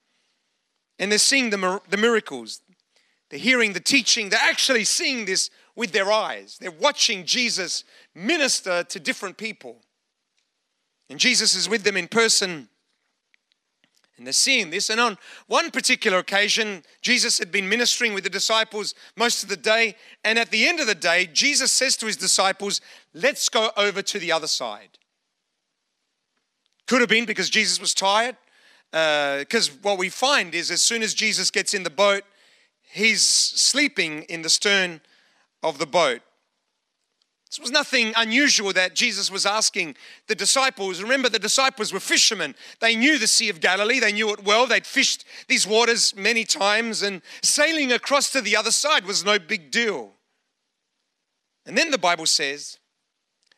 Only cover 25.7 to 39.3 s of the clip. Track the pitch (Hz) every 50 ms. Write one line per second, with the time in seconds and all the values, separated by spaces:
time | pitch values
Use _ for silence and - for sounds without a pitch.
25.7 | _ _ _ _ _ _ _ _ _ _ _ _ _ _ _ _ _ _ _ _
26.7 | _ _ _ - 226 254 240 185 214 226 240 - - 175 185 - - 214 214 180
27.7 | 180 175 196 - - - 190 196 196 214 233 247 247 _ _ _ _ _ _ _
28.7 | _ _ _ _ - 160 160 156 151 147 143 143 139 139 139 - - 233 196 -
29.7 | 143 131 - 202 202 185 185 185 - - 247 269 285 254 202 170 156 170 160 139
30.7 | 175 165 - - 233 233 220 202 160 - 214 220 196 - 185 - - 202 185 -
31.7 | - 202 185 170 143 156 202 202 202 196 196 _ _ _ _ _ _ _ _ _
32.7 | _ _ _ _ - 165 208 226 214 185 - - - - - - - - - -
33.7 | - 269 294 285 - - 175 160 151 151 160 - 170 165 160 160 - - - 208
34.7 | 202 196 185 175 165 151 _ _ _ _ _ _ _ _ _ _ _ _ - 160
35.7 | 156 135 165 151 127 175 165 139 120 113 _ _ _ _ _ _ _ _ _ _
36.7 | _ _ _ _ _ _ _ _ _ _ _ _ _ _ _ _ - - 302 240
37.7 | 254 302 277 - - 254 233 220 220 226 226 220 226 262 294 269 - - 214 196
38.7 | 185 185 185 185 180 - 240 240 208 190 196 -